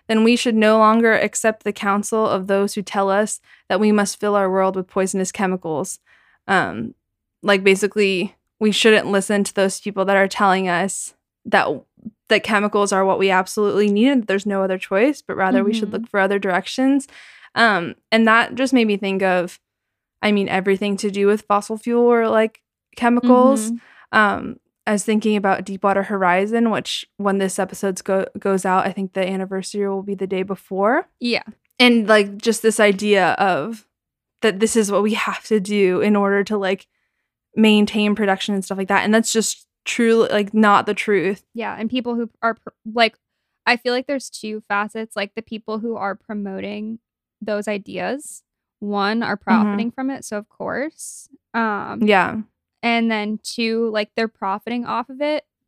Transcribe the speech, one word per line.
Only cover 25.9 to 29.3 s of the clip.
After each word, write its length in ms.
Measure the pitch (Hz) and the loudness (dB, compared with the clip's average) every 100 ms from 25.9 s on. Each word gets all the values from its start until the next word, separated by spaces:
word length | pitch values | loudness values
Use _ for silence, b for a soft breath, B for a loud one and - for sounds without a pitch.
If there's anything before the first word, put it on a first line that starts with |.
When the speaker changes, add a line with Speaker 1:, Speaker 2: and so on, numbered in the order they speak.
| 196 | 0
Speaker 1:
Horizon, 640 | 196 202 180 180 208 233 233 | -2 0 2 2 2 0 0
which 380 | 202 - - - - | 0 -4 -8 -10 -4
when 220 | 202 196 | -2 0
this 180 | 190 196 | 0 -2
episode's 460 | 185 185 196 185 | -6 -4 -6 -4
go-, 240 | - 190 - 196 | -2 -2 -2 -4
goes 280 | 202 190 190 | -2 0 0
out, 200 | 185 196 | 0 0
I 60 | |
think 220 | 185 190 | -4 -6
the 140 | 190 | -4
anniversary 600 | 185 | -4